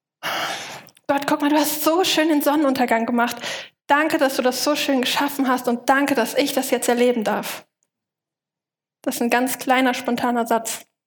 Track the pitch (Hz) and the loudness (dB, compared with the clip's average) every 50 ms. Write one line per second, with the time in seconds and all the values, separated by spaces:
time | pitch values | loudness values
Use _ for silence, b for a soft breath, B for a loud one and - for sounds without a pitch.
0 | _ _ _ _ B B B B B B B B B B B B B B B _ | _ _ _ _ B B B B B B B B B B B B B B B _
1 | _ - 277 277 277 - 302 294 294 285 302 311 294 302 - - - 311 330 370 | _ -2 -2 -2 0 -2 0 0 2 2 2 2 2 0 -2 0 0 2 2 2
2 | 381 - - 311 311 330 302 294 294 285 285 311 302 269 262 254 247 240 233 226 | 2 2 2 0 2 2 2 2 2 2 2 2 2 2 2 2 2 2 2 0
3 | 233 240 240 233 240 240 240 - B B B B B B B B _ - 285 294 | 0 0 0 0 0 0 -2 -6 B B B B B B B B _ 2 2 2
4 | 311 311 320 302 277 262 269 269 247 254 247 - - 294 302 294 - - 277 254 | 2 2 2 2 0 0 0 0 0 0 0 0 0 -2 0 0 0 0 0 0
5 | 247 - - - 285 277 - - 269 254 247 247 - 247 240 240 - - 262 277 | 0 0 0 0 -2 -2 -2 -2 0 0 0 0 0 -2 -2 0 2 2 2 2
6 | 285 285 277 247 220 - - - 285 277 - 262 262 - 262 247 - 247 240 240 | 2 2 2 0 0 0 0 0 0 0 0 -2 -2 0 -2 0 0 2 2 4
7 | 247 247 247 233 208 202 208 - 233 - - - - _ _ _ _ _ _ _ | 4 2 2 0 -2 -2 -2 -4 -4 -8 -10 -12 -16 _ _ _ _ _ _ _
8 | _ _ _ _ _ _ _ _ _ _ _ _ _ _ _ _ _ _ _ _ | _ _ _ _ _ _ _ _ _ _ _ _ _ _ _ _ _ _ _ _
9 | - 277 - - 240 233 233 247 262 262 - - - 269 254 262 262 247 247 - | -8 -6 -4 -2 0 2 2 2 0 0 -4 -2 0 2 2 4 4 2 0 -2
10 | - 247 240 233 254 240 240 240 226 - 233 226 240 - - - - _ _ _ | -4 -4 -4 -2 0 0 0 0 0 0 0 0 -2 -4 -10 -10 -12 _ _ _
11 | _ | _